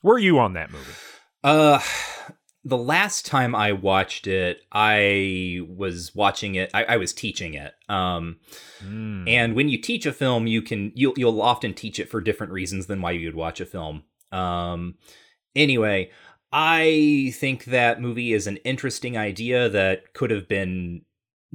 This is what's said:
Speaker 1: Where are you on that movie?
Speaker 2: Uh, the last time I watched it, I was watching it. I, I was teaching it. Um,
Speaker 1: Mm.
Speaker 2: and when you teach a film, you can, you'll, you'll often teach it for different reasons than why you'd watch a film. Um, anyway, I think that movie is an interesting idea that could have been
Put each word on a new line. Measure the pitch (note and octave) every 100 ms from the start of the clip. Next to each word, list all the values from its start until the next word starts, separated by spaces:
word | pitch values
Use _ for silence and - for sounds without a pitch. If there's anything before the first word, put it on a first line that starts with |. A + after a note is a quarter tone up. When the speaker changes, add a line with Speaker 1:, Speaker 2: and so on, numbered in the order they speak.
Speaker 1:
Where | F3+ B3
are |
you | F#3+ D3+
on | A2
that | F2 D#2
movie? | D2+ - - - - _ _
Speaker 2:
Uh, | C#3 D3+ D3+ D3 - - - - - - _ _
the | C#3+ B2
last | A#2+ E3 G3+ - -
time | C#3 B2
I | A#2 G#2
watched | G2 F#2+ F#2+ F#2+ - G2
it, | F#2+ F2+ E2+ _
I | G#2 G#2+ G#2+ G2+ G2 G2 F#2 F#2 F2+ E2
was | F2+ G2 F2 E2+ F#2
watching | G2+ - G#2 F#2+
it. | F#2
I, | G2+ A#2
I | A#2
was | F2+
teaching | - G#2+ - E2+
it. | D2+ D2 _ -
Um, | G2 F#2 F2 E2 E2 _ - - -
Speaker 1:
Mm. | G2 A2 A2 G2+ F2+
Speaker 2:
and | A#2+ A#2 A2+
when | D3
you | A#2
teach | - A#3 D#3
a |
film, | - C3+ A#2+ A2+
you | A2+
can, | A2 G#2+ G2+ B2
you'll, | C3+ C3+
you'll | A#2+ A2
often | A2+ A#2 A2+
teach | F#2 A2+ F#2+
it | -
for | A2
different | G2+ G2+ G#2+
reasons | F#2+ F2+ G2 F2+
than | G2
why | F2
you'd | F2 E2
watch | D#2+ E2 -
a | F2+
film. | F#2+ D#2+ D#2 - _ _
Um, | F#2+ F2+ F2 F2 F2 F2 - _ - _ _ _ C3+
anyway, | D3 B2+ G#2+ G2 F#2 - - _ _
I | C#3+ D#3+ E3 D#3+ D#3 D3+ D3 C3+ B2
think | C3+ B2+ -
that | B2 A#2+ A#2
movie | B2 A#2 A#2+
is | G#2+ G2
an | G2
interesting | B2+ C3 C3+ - B2+ A#2
idea | G#2+ G2 A#2 B2 A#2+
that | G2+ F#2+ F#2+ _
could | - B2
have | G#2+ F2+
been | G2 F#2 F#2 F2 E2+ _ _ _ _ _